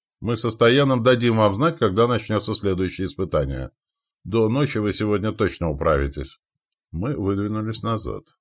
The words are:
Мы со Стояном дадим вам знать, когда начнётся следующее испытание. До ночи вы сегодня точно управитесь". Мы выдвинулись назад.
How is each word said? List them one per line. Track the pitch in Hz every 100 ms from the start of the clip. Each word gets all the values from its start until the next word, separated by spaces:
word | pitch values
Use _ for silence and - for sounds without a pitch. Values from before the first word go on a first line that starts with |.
| _ -
Мы | 98 117
со | 117
Стояном | 110 117 131 139 127
дадим | 117 123 120 110
вам | 104
знать, | 98 160 -
когда | 107 95 120
начнётся | 117 - 107 -
следующее | 87 101 92 92 - 92
испытание. | - 90 78 69 65 64 _ _ _ _ _
До | 85 113 110
ночи | 131 147 110
вы | 104
сегодня | 92 107 104 107
точно | 110 98 - 85
управитесь". | 71 82 73 69 71 65 - _ _ _ _ _
Мы | 80 117
выдвинулись | 143 98 101 104 107 110 110
назад. | 113 110 120 101 - _